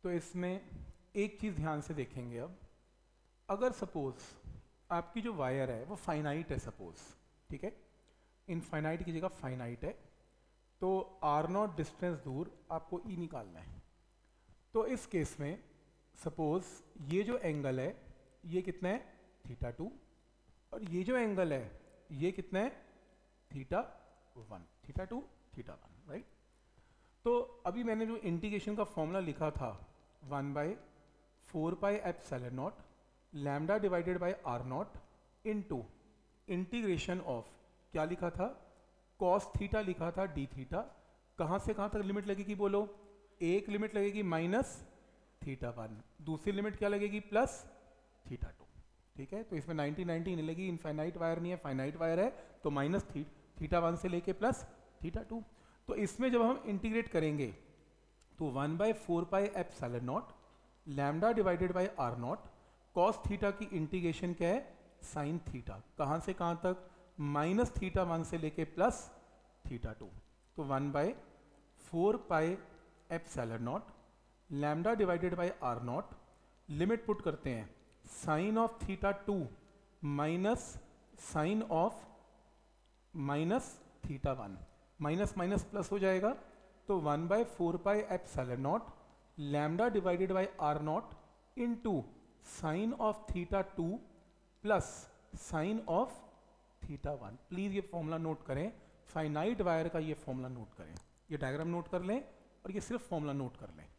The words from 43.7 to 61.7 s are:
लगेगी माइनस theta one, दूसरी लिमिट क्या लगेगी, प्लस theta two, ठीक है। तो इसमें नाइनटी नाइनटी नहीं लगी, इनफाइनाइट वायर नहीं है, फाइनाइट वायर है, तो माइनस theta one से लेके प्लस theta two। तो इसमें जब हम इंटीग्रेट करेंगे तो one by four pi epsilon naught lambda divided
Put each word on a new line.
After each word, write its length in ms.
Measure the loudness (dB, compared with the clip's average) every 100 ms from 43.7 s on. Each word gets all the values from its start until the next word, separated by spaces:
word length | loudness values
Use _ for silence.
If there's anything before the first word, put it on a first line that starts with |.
| 0 0
लगेगी 280 | 2 2 2
माइनस 500 | 2 2 4 4 2 -4 -16 -20 -20 -20 _ _
theta 300 | -8 -4 -6 -6
one, 180 | -8 -10 -16 _ -4
दूसरी 220 | 0 0
लिमिट 260 | 2 0 2
क्या 100 | 2
लगेगी, 320 | 2 2 -2
प्लस 440 | 2 4 4 0 -14 -20 -20 -20 _ _
theta 260 | -10 -6 -6 -8
two, 80 | -20 -20 -20 _ _ -14
ठीक 160 | -8
है। 100 | -8
तो 140 | -4 -6
इसमें 180 | -2
नाइनटी 300 | 0 0 0
नाइनटी 300 | 0 0 0 0
नहीं 100 | -2
लगी, 200 | -2 -2
इनफाइनाइट 480 | -2 -2 -2 -2 0
वायर 240 | 0 0
नहीं 120 | 0
है, 60 | -4
फाइनाइट 320 | -2 -2 -2 0
वायर 240 | 2 4
है, 100 | 2 0 -18 -4
तो 60 | 0
माइनस 360 | 2 2 2 0 -6 -8 -12 -20 -8
theta 220 | 0 4
one 160 | 4 0
से 60 | 0
लेके 240 | -2 -2
प्लस 320 | 2 2 2 -6 -18 -20 -8
theta 200 | -4 -4 -6
two। 120 | -8 -10 -18 -20 -18 -4
तो 60 |
इसमें 360 | 0 0 2 4
जब 100 | 6
हम 200 | 6 4 0
इंटीग्रेट 420 | 0 2 2 2
करेंगे 460 | 2 2 2 -2 -4 -16 -20 -20 _ _ _ _ -4
तो 100 | -2
one 200 | 0 0 2
by 80 | 2 0
four 160 | 2 0 4
pi 100 | 2 2 0
epsilon 420 | -4 -4 -4 -2 0
naught 240 | -2 -4 -16 -20 -20 -20 -18 -6
lambda 420 | 0 2 4 4 6
divided 360 | 4 4 2